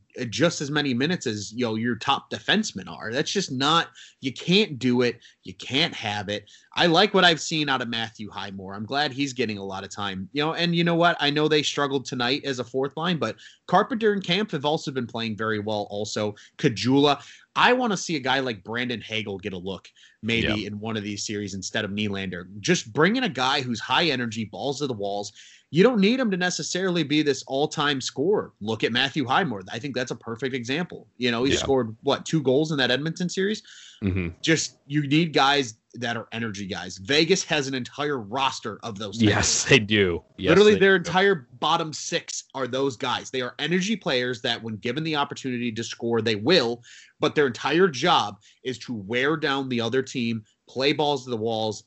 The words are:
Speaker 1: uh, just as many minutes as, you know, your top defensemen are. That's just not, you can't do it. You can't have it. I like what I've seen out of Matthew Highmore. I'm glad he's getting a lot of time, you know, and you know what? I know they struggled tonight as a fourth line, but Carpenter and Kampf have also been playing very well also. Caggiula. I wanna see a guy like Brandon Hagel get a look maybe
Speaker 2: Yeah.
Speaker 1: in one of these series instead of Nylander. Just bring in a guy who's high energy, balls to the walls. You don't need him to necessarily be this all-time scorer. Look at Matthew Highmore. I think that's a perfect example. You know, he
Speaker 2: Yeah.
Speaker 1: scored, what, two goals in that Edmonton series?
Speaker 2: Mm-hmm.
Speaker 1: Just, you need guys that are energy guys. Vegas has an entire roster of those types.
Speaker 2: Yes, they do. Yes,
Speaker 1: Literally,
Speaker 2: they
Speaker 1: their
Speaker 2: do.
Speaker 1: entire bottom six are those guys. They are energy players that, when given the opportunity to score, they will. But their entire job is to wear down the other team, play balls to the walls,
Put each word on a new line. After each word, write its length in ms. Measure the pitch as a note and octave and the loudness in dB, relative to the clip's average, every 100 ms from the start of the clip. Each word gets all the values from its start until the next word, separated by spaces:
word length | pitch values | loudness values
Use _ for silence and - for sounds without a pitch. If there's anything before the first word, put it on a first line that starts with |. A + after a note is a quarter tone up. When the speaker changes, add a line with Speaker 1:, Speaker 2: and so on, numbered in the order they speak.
| _ - | _ -8
Speaker 1:
uh, 80 | B2 | -6
just 360 | G2 E3+ E3 | 2 2 2
as 100 | C#3+ | -2
many 220 | D3+ C#3+ | 0 0
minutes 340 | A#2+ D3+ F3+ B2+ | 0 0 0 -2
as, 240 | G#2+ G2+ | -6 -8
you 140 | A2+ A#2 | -4 -2
know, 100 | A2 | 0
your 200 | A#2 A#2 | -2 -2
top 340 | - C3 - | 0 -2 -2
defensemen 580 | A2+ - F#3 G#3+ F#2+ F2+ | -8 0 0 0 -8 -12
are. 240 | D#2+ G#2+ | -12 -6
That's 200 | B2 D#3 | -4 -2
just 200 | G3+ F3+ | -2 -4
not, 380 | B2+ C#3+ E3 - - - _ | 0 2 2 0 -10 -20 _
you 100 | C3 | -8
can't 480 | - - F#3+ G#3+ C3 | -6 2 4 4 0
do 220 | B2+ B2 | 2 4
it. 180 | A#2+ A#2 - _ | 2 -2 -16 _
You 100 | - - | -20 -16
can't 380 | - C3 F3 - | -4 0 0 -2
have 340 | A2 G#2 G2 | -4 -4 -4
it. 200 | G#2 - - _ | -6 -8 -20 _
I 120 | - E3+ | 2 4
like 280 | E3 G3+ | 6 6
what 120 | F#3+ F3+ | 6 6
I've 160 | D#3 | 4
seen 260 | - D#3+ D3 | 0 -2 0
out 140 | C3 | 0
of 80 | A#2+ | -2
Matthew 400 | A#2 A2 - G2+ | -4 -6 -8 -12
Highmore. 440 | G2+ G2 G2 F#2+ | -10 -10 -10 -12
I'm 120 | G2 G#2+ | -10 -4
glad 260 | C3+ D3 | -2 -2
he's 220 | B2+ C#3 | -2 -4
getting 240 | B2 A2 G#2 | -2 -2 -2
a 60 | G2 | -6
lot 180 | F#2+ | -8
of 60 | G2 | -10
time, 400 | - G2+ F#2+ F#2+ | -6 -6 -6 -6
you 100 | C#3+ | -2
know, 120 | D3+ | -2
and 200 | D3 F3 | 0 0
you 120 | E3+ E3+ | 2 2
know 100 | E3+ | 4
what? 220 | E3+ D#3+ | 4 4
I 100 | C#3+ | 0
know 200 | D3 D#3 | 2 4
they 140 | D3+ | 4
struggled 420 | - - C#3+ C#3 - | 2 0 0 -2 -4
tonight 400 | C3 A#2+ C#3+ C#3 | -2 0 0 -2
as 140 | B2 | -6
a 40 | |
fourth 320 | A#2 C3 C#3 D#3+ | -4 -4 -4 -4
line, 220 | E3+ E3 | -4 -2
but 180 | A#2 - - _ - | -4 -6 -16 _ 2
Carpenter 460 | F3+ G#3 A#3+ A3 | 4 4 2 2
and 100 | G3+ | 2
Kampf 280 | F3+ F3 G#3+ | 0 0 0
have 120 | D#3 | -2
also 280 | D3 D#3 - | 0 0 -2
been 160 | C3 A2+ | -6 -6
playing 280 | A#2 A2+ G#2 | -4 -6 -2
very 240 | A2 G#2+ | -2 -2
well 280 | G#2 G#2+ G2+ | -2 -4 -4
also. 460 | G#2 G#2 A2+ G#2 G#2 - - | -6 -4 -2 -4 -4 -20 0
Caggiula. 640 | D3 G2 A2 C#3 C#3+ C#3 - - _ | 0 2 2 4 4 2 -4 -20 _
I 200 | - F#3+ | 2 4
wanna 240 | B3+ B3 F#3 | 4 2 -2
see 180 | - D#3 | -2 -4
a 40 | |
guy 200 | B2+ C3+ | 0 0
like 240 | B2+ G#2 | 0 -6
Brandon 380 | F#2+ A#2 B2 A2+ | -8 -6 -4 -6
Hagel 380 | - A2 G#2+ G2 | -6 -6 -6 -6
get 120 | G2 | -8
a 60 | F#2 | -8
look 340 | F#2 F2 - _ - _ | -8 -8 -12 _ -20 _
maybe 300 | A2 A2+ - | -2 0 2
Speaker 2:
Yeah. 140 | G#2+ G#2 | -2 -4
Speaker 1:
in 120 | G#2 | -6
one 160 | A2 A2 | -6 -4
of 80 | |
these 220 | G2+ G2+ - | -6 -8 -6
series 280 | G#2 G2+ | -6 -6
instead 300 | F#2+ - A2+ | -8 -6 -4
of 80 | G#2 | -4
Nylander. 540 | G2+ G#2+ G2 F#2+ F2 F#2 G#2+ | -2 -2 -2 -6 -8 -12 -8
Just 320 | G#2 F3 A2+ | 0 0 0
bring 240 | G#2+ F3 B3 | 2 2 2
in 80 | A#3+ | -2
a 40 | |
guy 300 | B2+ B2+ C#3+ | 0 0 0
who's 220 | B2+ A2 | -2 -6
high 240 | - C3+ E3+ | 0 2 2
energy, 400 | B2+ A#2+ A2 G#2 | 0 -4 -4 -8
balls 340 | F#2 B2 C3+ | -6 -6 -4
to 80 | C#3+ | -6
the 60 | |
walls. 400 | A2 G2+ G2+ G#2 - - - _ | -4 -4 -4 -6 -14 -20 -20 _
You 100 | D3+ | 4
don't 180 | A3 A#3 | 6 6
need 180 | G3 C4 | 4 4
him 100 | A#3+ | 0
to 60 | F3+ | 0
necessarily 640 | F3+ - D3+ F3+ F#3+ F3 | -2 -4 -6 -2 0 0
be 180 | C3+ D3+ | 2 2
this 220 | D3 C3 - | 2 -2 -4
all-time 540 | C3+ D3+ - C#3+ C#3 | -2 -2 0 0 0
scorer. 500 | - - D#3+ G#3 - _ | -4 -2 0 0 -2 _
Look 240 | G#2 A2+ | -6 -2
at 80 | C#3 | 0
Matthew 340 | A#2+ C#3 D#3 A#2+ | 2 0 0 2
Highmore. 380 | D3 F3+ G2+ F#2 | 2 2 -4 -8
I 80 | A2+ | -8
think 160 | C#3 B2 | -6 -4
that's 160 | B2+ | -6
a 40 | - | -8
perfect 380 | - A2+ C3+ | -8 -6 -4
example. 540 | C3 A#2 D3 F3 - - - | -6 -4 -4 -4 -8 -18 -2
You 140 | B2 | 0
know, 140 | A#2 C3+ | 2 2
he 80 | |
Speaker 2:
Yeah. 60 | - | 2
Speaker 1:
scored, 360 | - C3 A2+ A2 | 2 2 0 -4
what, 220 | C#3 B2+ - | 0 0 0
two 160 | D#3+ | 0
goals 300 | C3 C3 D#3 | 4 2 2
in 40 | D3 | 2
that 140 | B2 | 2
Edmonton 380 | B2+ D#3+ D#3+ F3+ | 2 -2 -4 -4
series? 340 | - G3 G#3+ - - - - | -2 -2 -4 -10 -20 -20 -4
Speaker 2:
Mm-hmm. 260 | G2+ F#2 E2+ - | -2 -2 -4 -4
Speaker 1:
Just, 360 | - D#3+ - - - | 0 2 0 -10 -4
you 220 | D3 C#3+ | -2 2
need 240 | D3+ E3+ | 2 2
guys 440 | D3 C3+ C#3+ A#2+ A2 _ | 2 4 4 0 -8 _
that 240 | A#2 A#2+ A2+ | -8 -6 -4
are 100 | G#2 | -6
energy 340 | A2+ A#2 G2 G2 | -6 -6 -6 -6
guys. 320 | F2+ F2+ F2+ | -8 -8 -12
Vegas 460 | F#2+ D3 E3+ F3+ - | 0 2 4 2 2
has 220 | D3+ C3+ | -2 0
an 60 | |
entire 440 | C3+ A#2 - D3 C#3 | -4 -6 -6 -4 -4
roster 640 | G2 B2+ C3+ - A#2 G2 | -4 -2 -2 -2 -10 -10
of 140 | F2 G2+ | -10 -8
those 180 | G#2+ A2 | -8 2
types. 120 | G#2+ | 4
Speaker 2:
Yes, 340 | G2 - - - | 4 2 0 6
they 140 | C3+ | 6
do. 420 | G2+ G#2+ F#2 E2+ - - | 6 4 4 2 -6 -4
Yes, 120 | E3 | 4
Speaker 1:
Literally, 240 | F3 G#3+ | 8 8
Speaker 2:
they 60 | G3+ | 8
Speaker 1:
their 200 | G3 F#3+ | 6 4
Speaker 2:
do. 100 | E3+ | 2
Speaker 1:
entire 380 | F3+ G3 F3+ B2 B2+ | 2 2 2 -4 -4
bottom 340 | D#3 E3 D#3+ | 0 0 -2
six 520 | D#3 - E3 - - - | -8 -6 -6 -6 -12 -10
are 140 | C3+ B2+ | -6 -4
those 300 | C3 C#3 A2+ | 0 -2 -2
guys. 320 | B2+ G#2+ - | -4 -4 -4
They 120 | C3 | -6
are 140 | B2 - | -6 -6
energy 360 | D3+ F#3 F#3+ G#3+ | -2 0 0 -2
players 460 | F3 B2+ B2 A#2+ | 0 0 0 -2
that, 200 | B2 A#2 | -4 -4
when 140 | A2+ G#2+ | -6 -6
given 260 | A#2+ B2+ | -4 -4
the 120 | D#3+ D3+ | -2 -2
opportunity 560 | C#3+ C#3 C3+ B2 A#2+ | -2 -4 -6 -4 -4
to 120 | A2 | -4
score, 380 | A2+ - A#2 A#2 | -8 -6 -2 0
they 140 | A#2 G#2 | 0 0
will. 460 | A2+ F3+ A#2+ A#2+ - - - _ | 4 4 4 -4 -10 -20 -20 _
But 160 | D3+ D3+ | 0 2
their 120 | C#3 | 2
entire 400 | A#2 C3+ D#3+ F#3+ | 0 0 4 2
job 520 | B2 F3 D3 G#2 G2+ _ _ | 2 4 4 2 -6 _ _
is 140 | C3 A#2 | -8 -8
to 140 | - | -8
wear 440 | A#2 F#2+ A#2+ C#3 D#3+ | -8 -4 0 2 0
down 320 | D3+ C#3 C3+ | 0 0 0
the 100 | A#2+ | 0
other 200 | A2+ C3 | 2 0
team, 420 | C3 C3+ A#2 A2+ - _ _ | -2 -4 -2 -4 -8 _ _
play 260 | A#2+ C#3 | 0 2
balls 320 | D3 D3 C#3+ B2 | 2 0 0 -2
to 40 | |
the 80 | A2+ | -4
walls, 460 | A2+ A2 A2 G#2 | -2 0 -2 -4